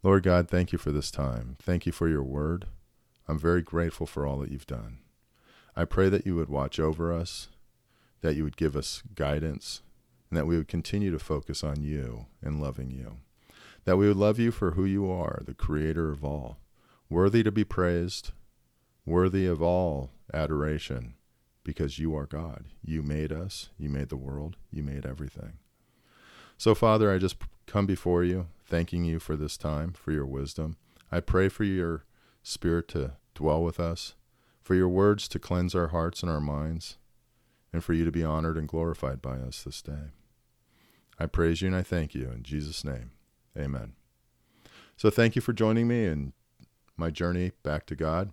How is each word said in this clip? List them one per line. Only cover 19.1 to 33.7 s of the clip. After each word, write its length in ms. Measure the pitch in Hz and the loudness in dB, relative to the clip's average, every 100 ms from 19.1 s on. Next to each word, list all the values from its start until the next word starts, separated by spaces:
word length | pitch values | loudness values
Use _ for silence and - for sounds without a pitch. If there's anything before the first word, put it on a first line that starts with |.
| 85 92 95 | 4 4 4
of 160 | 92 80 | 2 2
all 520 | 85 90 87 71 67 - - | 2 2 2 -2 -6 -12 -8
adoration, 840 | 78 76 76 76 76 - 62 58 - _ _ _ _ | -2 0 0 0 -2 -4 -8 -8 -16 _ _ _ _
because 340 | - - 71 69 | -10 -4 -4 -2
you 160 | 80 | -2
are 100 | 76 | -2
God. 420 | 71 73 82 64 64 - | -6 -8 -8 -12 -16 -14
You 180 | - 80 | -6 -4
made 300 | 73 76 78 | -2 -2 -2
us, 380 | 80 95 - - - | -4 -6 -10 -14 -8
you 140 | 73 | -4
made 200 | 69 69 | -4 -4
the 60 | 67 | -6
world, 400 | 65 69 78 - - | -8 -8 -8 -12 -12
you 140 | 73 | -8
made 200 | 73 69 | -6 -6
everything. 540 | 65 69 69 - - - _ _ _ _ _ _ - - - _ | -8 -8 -10 -10 -14 -16 _ _ _ _ _ _ -20 -20 -20 _
So, 160 | 110 | 4
Father, 380 | 107 113 110 107 | 6 6 6 6
I 80 | 95 | 4
just 220 | 92 - | 2 -2
p-, 80 | - - - | -12 -14 -4
come 180 | 104 | 0
before 380 | 101 92 90 87 | 2 0 2 4
you, 240 | 87 92 85 - | 4 0 -4 -12
thanking 400 | _ 85 85 87 | _ 0 0 0
you 140 | 85 82 | 0 -2
for 180 | - 78 | -4 -4
this 200 | 76 - | -4 -4
time, 360 | 78 76 82 | -4 -2 -4
for 200 | 85 - | -6 -2
your 140 | 76 67 | -2 -2
wisdom. 500 | 67 69 - 78 80 _ _ _ | -4 -6 -6 -6 -8 _ _ _
I 80 | 85 | -4
pray 300 | - 92 95 | 2 4 4
for 160 | - | 2
your 400 | 104 95 85 80 - _ _ _ | 0 0 -2 -4 -8 _ _ _
Spirit 420 | - - 87 85 82 | -14 -2 0 0 0
to 280 | 82 65 67 _ | -4 -6 -8 _
dwell 300 | - 76 78 | -2 0 2
with 160 | 85 | 0